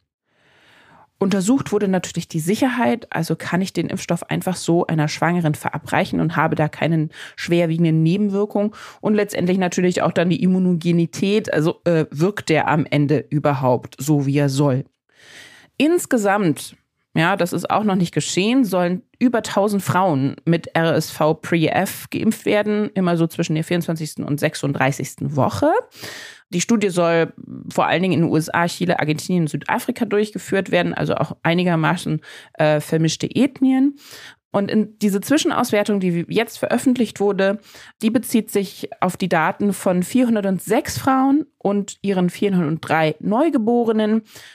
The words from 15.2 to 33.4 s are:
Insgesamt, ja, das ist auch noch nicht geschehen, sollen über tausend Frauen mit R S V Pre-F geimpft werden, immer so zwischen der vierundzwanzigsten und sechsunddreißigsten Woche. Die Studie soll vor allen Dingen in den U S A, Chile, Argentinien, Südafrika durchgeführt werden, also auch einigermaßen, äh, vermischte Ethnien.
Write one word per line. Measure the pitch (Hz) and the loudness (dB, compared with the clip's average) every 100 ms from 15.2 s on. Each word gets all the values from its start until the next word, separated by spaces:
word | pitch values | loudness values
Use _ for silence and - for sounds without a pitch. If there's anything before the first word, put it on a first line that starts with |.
| - - - - - - | -20 -20 -20 -20 -10 0
Insgesamt, | 294 349 - 247 202 202 175 - - - _ _ _ 160 | 2 2 2 0 2 2 2 0 -6 -18 _ _ _ 0
ja, | 165 | 0
das | 190 175 | 2 0
ist | 180 - | -2 -2
auch | 180 | 0
noch | 208 190 | 2 2
nicht | 170 | 2
geschehen, | 156 - - 202 262 | -2 -2 0 2 2
sollen | 214 185 175 185 - - | 2 2 0 -2 -8 0
über | 247 233 | 0 0
tausend | 220 208 208 202 | -2 0 0 0
Frauen | - 180 190 135 139 - | 0 2 2 2 0 -2
mit | - 170 - 165 | 0 0 0 0
R | 165 | 2
S | 151 - | 0 -2
V | - 151 | 0 0
Pre-F | 160 - 170 156 - 190 - - | 0 -2 0 2 0 -2 -6 -8
geimpft | - 220 - | -4 -2 -2
werden, | - 208 208 208 208 | 0 0 0 -2 -2
immer | 190 180 170 | -2 0 2
so | 165 | 0
zwischen | - 165 156 | -2 -2 -2
der | |
vierundzwanzigsten | 160 175 160 160 151 - | -2 -2 -2 -6 -6 -8
und | - 143 | -6 -2
sechsunddreißigsten | 156 - 143 143 135 139 135 - 139 | -2 -2 -4 0 -2 -2 -6 -6 -4
Woche. | 143 127 - 294 415 - - - - - - - | 0 0 2 0 0 -2 -12 -16 -14 -18 -20 -6
Die | 175 | -4
Studie | - 233 202 | 0 0 2
soll | 170 170 170 160 - - 64 - | 2 2 2 0 -4 -16 -16 -6
vor | - 120 | -2 2
allen | 160 | 2
Dingen | 185 | 2
in | 175 | 2
den | 165 | 2
U | 151 | 2
S | 160 | 0
A, | - 170 | 0 -2
Chile, | - 175 - | -2 -2 0
Argentinien, | 151 156 - 180 151 | 0 -2 -2 0 0
Südafrika | 147 - 214 - - | -4 -4 -4 -2 -4
durchgeführt | 214 208 214 190 - 190 - | -2 0 -2 -4 -4 -4 0
werden, | 175 175 | 0 0
also | - - | -2 -2
auch | - - - | -2 -4 -4
einigermaßen, | 160 170 180 165 156 175 160 156 - - - | 0 2 2 2 0 -2 -2 -6 -6 -20 -12
äh, | - 151 151 | 0 2 2
vermischte | - 160 160 - - | 0 2 2 0 -2
Ethnien. | - | 2